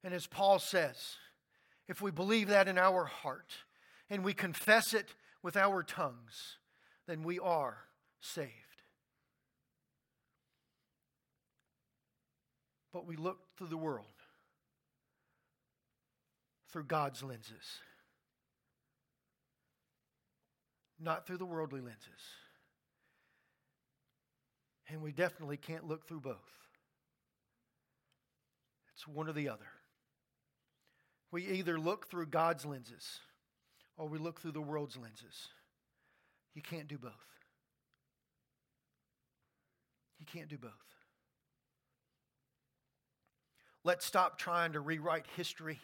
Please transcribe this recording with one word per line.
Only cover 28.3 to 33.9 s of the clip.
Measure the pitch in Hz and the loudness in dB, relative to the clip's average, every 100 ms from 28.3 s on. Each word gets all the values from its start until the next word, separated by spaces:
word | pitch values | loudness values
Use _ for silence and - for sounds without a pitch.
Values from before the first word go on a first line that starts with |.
| _ _ _ _ _ _ | _ _ _ _ _ _
It's | - - | -20 -12
one | 147 156 | -6 -4
or | |
the | 151 139 | -2 -4
other. | 107 - - _ _ _ _ _ _ _ _ _ _ _ _ _ _ _ | -6 -14 -20 _ _ _ _ _ _ _ _ _ _ _ _ _ _ _
We | 170 190 | -6 -2
either | 185 175 165 | 0 2 2
look | 156 208 - | 2 0 -4
through | 175 160 | -6 0
God's | 160 165 156 147 | 4 4 2 -4
lenses | 139 117 117 - - - _ _ _ _ _ _ | -8 -10 -16 -14 -14 -18 _ _ _ _ _ _